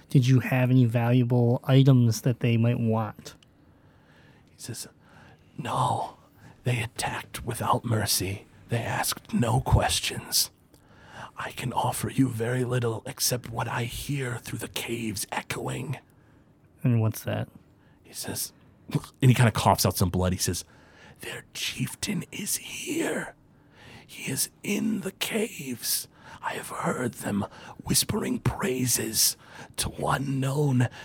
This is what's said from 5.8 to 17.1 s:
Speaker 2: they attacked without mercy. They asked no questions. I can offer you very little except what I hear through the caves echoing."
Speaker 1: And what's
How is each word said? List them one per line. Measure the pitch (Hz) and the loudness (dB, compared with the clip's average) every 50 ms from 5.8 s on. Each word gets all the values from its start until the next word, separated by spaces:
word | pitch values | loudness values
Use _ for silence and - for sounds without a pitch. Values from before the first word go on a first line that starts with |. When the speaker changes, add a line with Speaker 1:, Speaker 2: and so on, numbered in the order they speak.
| - - - - - - - - - _ _ - - - - - - | 0 0 0 -2 -4 -6 -10 -16 -20 _ _ -20 -20 -20 -20 -6 -2
Speaker 2:
they | 127 123 120 | -2 0 0
attacked | 117 - - - - - 120 - - - - - - | -2 -4 -6 -6 -6 -6 -6 -8 -10 -12 -14 -10 -8
without | 120 117 - 107 - - 120 - | -8 -6 -4 0 0 0 0 0
mercy. | - 113 110 104 - - - - 98 98 - - - - - - - | 0 0 0 2 0 0 0 0 -2 -4 -8 -10 -18 -20 -20 -6 -4
They | 127 117 | -4 -2
asked | 113 101 - - - - - - - - | -2 -2 -4 -2 -2 -4 -6 -6 -8 -2
no | - 202 120 113 117 131 | 0 0 2 2 2 2
questions. | - - - - - - - - - - - - - - - - - - - _ _ _ - _ _ _ - - - - - - - - - | 4 4 4 4 4 2 0 -2 -2 -4 -6 -6 -6 -2 0 0 0 -2 -6 _ _ _ -20 _ _ _ -20 -20 -20 -20 -18 -16 -16 -14 -12
I | - - - | -12 -12 -10
can | - - - 127 | -8 -8 -8 -4
offer | - - - 123 - - - 107 | -2 -2 -2 -2 -2 -4 -6 -2
you | - - 135 123 | 2 2 2 2
very | 113 110 113 117 127 127 127 | 0 -2 -2 -2 -2 -2 -2
little | 120 127 127 120 117 113 110 - | 0 0 0 0 -2 -2 -4 -8
except | - 143 - - - 127 120 - - | -10 -6 -2 -2 -2 -2 -2 -4 -8
what | 113 113 - | -6 -6 -6
I | 120 107 123 120 | -4 -4 -4 -4
hear | 117 - - - - 147 139 131 123 120 120 | -4 -6 -8 -6 -6 -4 -4 -4 -6 -6 -8
through | - - - | -10 -10 -10
the | 117 117 | -10 -10
caves | - - - - - 117 117 117 110 101 104 - - | -8 -8 -8 -6 -6 -6 -4 -4 -4 -4 -6 -6 -6
echoing." | - - - - - 131 - 131 131 127 131 151 135 - - _ _ _ _ _ _ - _ _ _ _ _ _ _ _ - | -6 -8 -6 -6 -8 -6 -6 -6 -6 -6 -6 -6 -8 -10 -12 _ _ _ _ _ _ -20 _ _ _ _ _ _ _ _ 2
Speaker 1:
And | 131 120 113 | 2 4 4
what's | 110 113 | 2 2